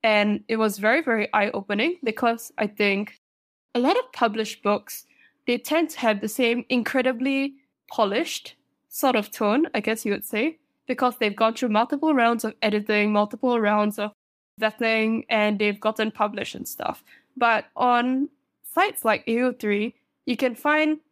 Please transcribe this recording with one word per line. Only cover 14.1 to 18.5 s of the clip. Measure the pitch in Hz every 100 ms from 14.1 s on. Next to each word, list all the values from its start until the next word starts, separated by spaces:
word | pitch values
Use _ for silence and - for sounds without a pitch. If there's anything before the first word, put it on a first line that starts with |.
| _ _ _ _ -
vetting, | 220 214 226 226 220 226 -
and | 220 208 208
they've | 208 202
gotten | 214 220 220
published | - 214 208 -
and | - -
stuff. | - - - _ - _ -
But | 233 220 -
on | - 247 240 247 262 285 _ _